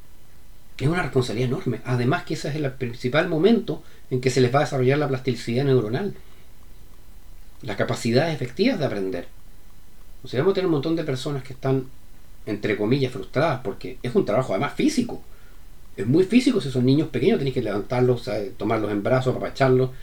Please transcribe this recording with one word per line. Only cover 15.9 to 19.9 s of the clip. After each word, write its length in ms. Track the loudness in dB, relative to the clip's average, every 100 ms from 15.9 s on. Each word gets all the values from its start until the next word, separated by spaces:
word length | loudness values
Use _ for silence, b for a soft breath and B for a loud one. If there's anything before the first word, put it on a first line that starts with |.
Es 120 | -4 4
muy 180 | 4
físico 380 | 6 6 6 2
si 80 | 0
son 160 | 2 4
niños 240 | 4 2
pequeños, 280 | 2 4 4
tenés 140 | 2
que 80 | 0
levantarlos, 640 | -2 -2 -2 2 4 2
¿sabes? 340 | 0 -4 -4 -4
Tomarlos 340 | -2 0 0
en 120 | 0
brazos, 340 | 2 2 2 -2
apapacharlos, 540 | -4 2 4 6 2